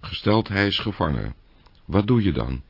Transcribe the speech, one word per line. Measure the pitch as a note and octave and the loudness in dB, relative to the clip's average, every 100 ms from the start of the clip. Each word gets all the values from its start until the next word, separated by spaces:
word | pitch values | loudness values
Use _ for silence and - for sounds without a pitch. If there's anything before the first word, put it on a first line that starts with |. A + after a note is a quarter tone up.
Gesteld | - - - G#2+ A2 | -12 -6 0 2 2
hij | G2 G2+ | 0 2
is | G2 | 0
gevangen. | A2 F#2+ E2+ C2 G#1 - _ _ _ _ | -4 -2 0 0 -4 -10 _ _ _ _
Wat | - F2+ G#2 | -2 0 4
doe | B2 | 4
je | G2 | 2
dan? | C#2 A#1 C2 | 0 -2 -6